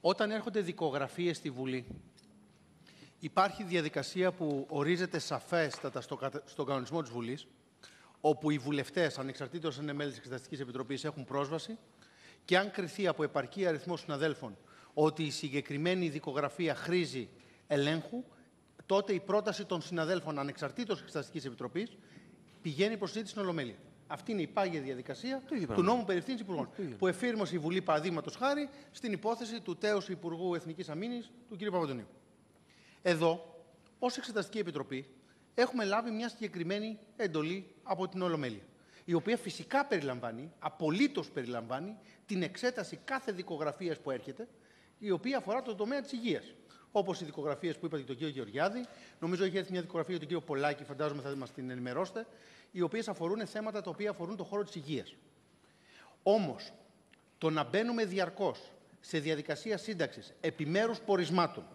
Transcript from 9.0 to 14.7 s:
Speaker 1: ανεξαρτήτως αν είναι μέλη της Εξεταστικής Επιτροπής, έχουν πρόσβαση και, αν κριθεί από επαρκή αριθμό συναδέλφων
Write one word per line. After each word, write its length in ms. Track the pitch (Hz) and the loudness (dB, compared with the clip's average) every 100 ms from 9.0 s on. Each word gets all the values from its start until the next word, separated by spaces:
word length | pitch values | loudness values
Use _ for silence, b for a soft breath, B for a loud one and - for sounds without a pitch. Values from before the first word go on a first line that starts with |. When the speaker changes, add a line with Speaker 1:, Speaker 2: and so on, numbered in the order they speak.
| 160 135 | 2 2
Speaker 1:
ανεξαρτήτως 580 | 135 127 135 170 160 135 | -6 -6 -6 -4 -4 -2
αν 60 | |
είναι 100 | 151 | -4
μέλη 160 | 143 147 | -2 -4
της 100 | 117 | -6
Εξεταστικής 420 | 117 127 - 139 | -8 -10 -8 -8
Επιτροπής, 440 | 131 123 123 135 | -6 -6 -4 -4
έχουν 200 | 151 147 | -4 -6
πρόσβαση 540 | 123 139 143 160 - 220 - B B B B B | -4 -2 0 -2 -4 -12 -14 B B B B B
και, 140 | - 180 | 4 4
αν 120 | 202 | 6
κριθεί 360 | 202 175 - 190 | -2 -4 2 2
από 160 | 156 | 4
επαρκή 440 | 151 143 123 196 185 | 2 2 0 0 2
αριθμό 300 | 151 180 170 | 2 0 -4
συναδέλφων 600 | - 143 160 139 117 98 B | -2 0 2 0 -6 -10 B